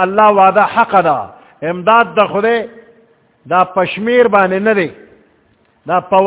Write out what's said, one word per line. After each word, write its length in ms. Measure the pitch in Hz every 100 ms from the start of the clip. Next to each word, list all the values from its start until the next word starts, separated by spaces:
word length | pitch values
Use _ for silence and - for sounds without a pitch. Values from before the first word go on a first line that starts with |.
الله 240 | 185 202 214
وعده 320 | 202 190 190 190
حق 200 | 226 226 196
ده، 180 | 165 131 92 - _ _ 156
امداد 440 | 180 175 226 233 -
د 100 | 202
خدای 260 | 190 220 233 190 - - _ _ _ _ _ 131
دا 140 | 180 185
په 100 | 190
شمیر 440 | 175 - 226 247 233
باندې 300 | 202 185 190 214
نه 60 |
دی، 160 | 208 151 - - _ _ _ _ _ _ _ 143
دا 140 | 180
په 220 | - 190